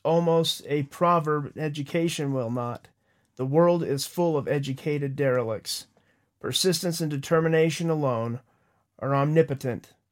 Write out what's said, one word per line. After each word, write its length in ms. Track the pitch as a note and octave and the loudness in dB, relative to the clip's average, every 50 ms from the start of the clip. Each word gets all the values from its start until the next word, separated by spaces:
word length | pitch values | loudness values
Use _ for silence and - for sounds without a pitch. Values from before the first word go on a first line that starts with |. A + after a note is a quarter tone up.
almost 600 | - D3+ E3 E3+ E3+ E3 E3 E3 D#3+ E3 - - - | -2 0 2 2 4 4 2 2 2 0 -2 -6 -6
a 180 | - C#3+ D3+ C#3+ | -4 -2 -2 -2
proverb. 680 | - - - F3 F3 F3 E3 D3+ D3+ D3+ D3 C#3+ - - | -4 -4 0 2 4 4 2 2 0 -2 -2 -4 -6 -8
Education 760 | - D#3 D3+ C#3+ D3 C#3 - - E3+ E3 E3+ - - D3 C#3 | -6 -6 -6 -6 -6 -6 -4 -2 -2 -2 -2 -2 -2 -4 -2
will 180 | C3+ C3 A#2 A2+ | -2 -2 -2 -2
not. 380 | A#2+ B2+ A#2+ A#2+ A#2 - - _ _ _ _ _ _ _ _ _ _ | -4 -4 -4 -6 -8 -10 -14 _ _ _ _ _ _ _ _ _ _
The 80 | - C3+ | -6 -4
world 360 | C3+ C#3+ E3 F3 F3 F3 E3+ D3 | 2 4 6 6 6 4 2 0
is 220 | - C#3 C#3 - | -2 -2 -2 -4
full 300 | - - F3 F3 E3+ D#3 | -6 -2 -2 0 0 0
of 120 | C#3 A2+ - | 0 0 0
educated 640 | D3 D3 C#3+ C#3 C3 - - D#3 D3 D3 C#3+ C#3 C3 | -2 -2 -2 -4 -6 -6 -4 -4 -4 -2 -4 -4 -2
derelicts. 680 | C#3 C#3 C3 B2+ B2+ A2+ A2+ A2 F2+ - - - - - _ _ _ _ _ _ _ _ _ _ _ | 0 0 2 2 0 0 -2 -4 -6 -8 -10 -10 -10 -12 _ _ _ _ _ _ _ _ _ _ _
Persistence 600 | - - B2+ - - F#3 E3+ - F#3 F3 E3 E3+ | -6 -4 -2 0 2 2 2 0 -2 -4 -2 -2
and 100 | E3 D3+ | -2 -2
determination 800 | D3 C3+ - - E3+ D#3+ D#3+ D#3+ E3 D#3+ D#3+ E3 - - E3+ E3 | -2 -4 -2 0 2 2 4 4 4 4 4 4 2 0 -2 0
alone 500 | D#3+ D3+ C#3+ C3 A#2+ A2+ A2+ A#2 A#2 B2+ - _ _ _ _ _ _ _ _ _ _ - | 0 0 0 0 0 -2 -2 -4 -6 -8 -10 _ _ _ _ _ _ _ _ _ _ -8
are 160 | - C3+ C#3 | -4 0 0
omnipotent. 800 | C#3 C#3+ D3+ D#3 E3 D#3+ D#3 C3+ - C3+ B2+ A2 - - - _ _ _ _ | 2 2 4 4 4 4 4 0 -6 -4 -6 -6 -6 -10 -16 _ _ _ _